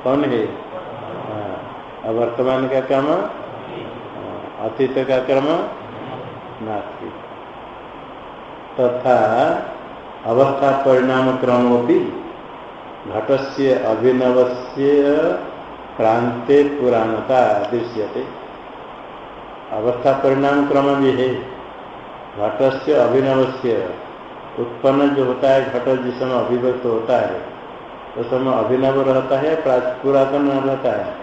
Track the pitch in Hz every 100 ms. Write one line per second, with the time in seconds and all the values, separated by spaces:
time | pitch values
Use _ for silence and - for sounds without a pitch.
0 | 127 143 143 120 104 - - - - -
1 | - - - 107 101 92 95 - - -
2 | 110 113 120 123 127 131 131 135 135 135
3 | 143 175 202 - - - - - - -
4 | - - - - - - 110 110 131 131
5 | 131 131 127 135 143 170 196 - - -
6 | - 131 - - - - 110 104 95 -
7 | 98 - - - - - - - - -
8 | - - - - - - - - 123 123
9 | 131 120 127 117 151 - - - - -
10 | - - 113 120 139 139 139 135 139 127
11 | 127 131 131 123 123 123 123 120 120 185
12 | - - - - - - - - - -
13 | - 101 - 135 135 - 135 123 110 110
14 | 123 127 127 127 123 - - 139 139 143
15 | 143 151 165 - - - - - - -
16 | 110 117 123 120 123 143 143 143 123 117
17 | 110 110 110 131 113 104 - 120 117 113
18 | 101 120 135 - - - - - - -
19 | - - - - - - - 104 113 120
20 | 143 131 135 135 139 143 143 143 139 139
21 | 135 123 127 113 - - - - - -
22 | - - - 104 104 - 135 135 151 147
23 | 120 127 135 131 127 - 123 107 92 90
24 | - - - - - - 120 - 135 139
25 | 143 135 127 123 135 135 131 123 131 131
26 | 123 120 131 127 110 123 123 120 120 113
27 | - 123 101 95 - - - - - -
28 | - - 117 127 135 120 107 127 135 135
29 | 135 131 131 135 151 160 147 123 123 -
30 | 135 139 135 143 143 135 131 135 135 104
31 | 101 -